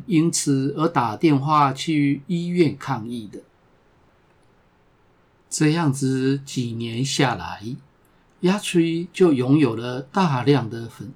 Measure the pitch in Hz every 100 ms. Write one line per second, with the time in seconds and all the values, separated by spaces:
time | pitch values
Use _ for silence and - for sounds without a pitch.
0 | - 160 165 - 147 135 139 151 160 139
1 | 117 104 165 139 147 151 139 135 - 151
2 | 139 143 - 170 175 180 156 139 - 120
3 | 113 120 101 - - _ _ _ _ _
4 | _ _ _ _ _ _ _ _ _ _
5 | _ _ _ _ _ - 151 165 156 135
6 | 131 131 131 139 139 131 117 113 117 113
7 | 135 - 127 92 87 90 107 139 - _
8 | _ _ _ _ 180 202 - 175 165 165
9 | 175 - 180 127 123 151 127 110 123 127
10 | 139 196 175 127 120 139 107 117 113 -
11 | 101